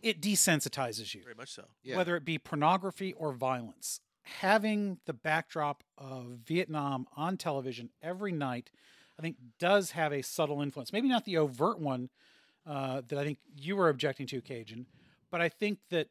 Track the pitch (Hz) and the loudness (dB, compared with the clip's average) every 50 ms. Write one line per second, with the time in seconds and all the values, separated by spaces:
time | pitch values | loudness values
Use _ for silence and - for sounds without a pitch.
0 | - 226 208 165 147 208 208 - - - 165 147 - 135 - 143 135 120 107 107 | 2 2 0 2 2 2 4 4 6 6 6 4 2 -2 -2 -2 -4 -2 -2 -6
1 | 113 101 - 101 92 127 113 110 123 - - - 95 - _ _ _ 127 127 185 | -8 -8 -10 -12 -14 -18 -16 -14 -14 -14 -14 -16 -18 -20 _ _ _ -4 0 0
2 | 180 165 175 170 147 170 165 147 _ - - 147 147 156 180 190 185 196 175 - | 2 2 2 -2 0 -2 -4 -4 _ -4 -2 4 4 6 4 4 2 -4 -6 -4
3 | 196 190 - - 160 151 135 120 135 131 131 123 117 110 - _ - - - - | -6 -6 -6 -4 -4 -4 -4 -2 0 0 0 -2 -4 -8 -12 _ -10 -10 -10 -10
4 | _ _ _ _ _ - - - - 190 208 220 208 220 214 208 208 202 185 - | _ _ _ _ _ -16 -10 -2 4 4 6 6 6 2 0 0 0 -2 -4 -6
5 | _ - 151 113 _ 160 156 165 160 _ - 165 151 147 143 _ - _ _ - | _ -10 -10 -6 _ 2 2 2 0 _ -4 -2 -2 -2 -2 _ -10 _ _ -16
6 | 139 135 135 131 123 120 123 120 113 - 160 175 185 - 156 151 143 139 139 127 | -12 -10 -10 -10 -10 -12 -14 -16 -6 -2 0 0 0 0 -2 -2 -2 -2 -2 -2
7 | 127 - - 143 151 175 190 - - 175 143 139 127 131 120 117 120 123 _ _ | -4 -6 -6 -4 -2 -2 -2 -2 -2 -2 -2 -2 -2 -4 -6 -8 -10 -14 _ _
8 | - 160 180 185 208 202 175 156 143 131 123 120 - - _ _ _ - - - | -8 -8 -6 -4 -4 -4 -2 -2 -2 -2 -2 -4 -8 -12 _ _ _ -20 -20 -20
9 | _ _ _ - 156 165 147 - 127 120 _ _ 175 175 202 208 190 165 - 170 | _ _ _ -8 -8 -8 -8 -8 -16 -20 _ _ 4 6 6 6 6 2 0 0
10 | 160 151 147 139 131 - - - 160 143 147 143 147 143 - 143 123 - - 208 | 0 2 2 -2 -4 -4 0 0 0 2 2 0 -2 -2 -4 -6 -10 -4 -2 0
11 | 240 269 254 233 - 208 180 160 156 143 127 117 147 196 226 185 160 143 131 127 | 2 4 4 2 2 2 2 2 2 2 2 2 2 2 2 2 -2 -2 -2 -2
12 | 123 127 _ _ _ _ _ _ _ _ _ _ _ 160 147 139 135 135 131 139 | -4 -8 _ _ _ _ _ _ _ _ _ _ _ -8 -6 -4 -4 -2 -4 -4
13 | 127 123 151 139 143 151 147 - _ _ - 143 139 160 196 196 185 165 147 127 | -4 -4 -4 -2 -2 -2 -4 -6 _ _ -20 -12 -6 -4 2 6 6 6 6 4
14 | 147 143 131 - 139 120 139 127 - - 135 117 113 104 113 117 127 _ _ _ | 2 -2 0 -2 -6 -6 -6 -6 -6 -6 -10 -10 -10 -12 -12 -14 -14 _ _ _
15 | _ _ _ _ _ _ - 170 170 165 - _ 214 208 202 - _ _ 175 165 | _ _ _ _ _ _ 0 2 2 2 2 _ 0 0 0 -2 _ _ 0 0
16 | 151 - | 0 0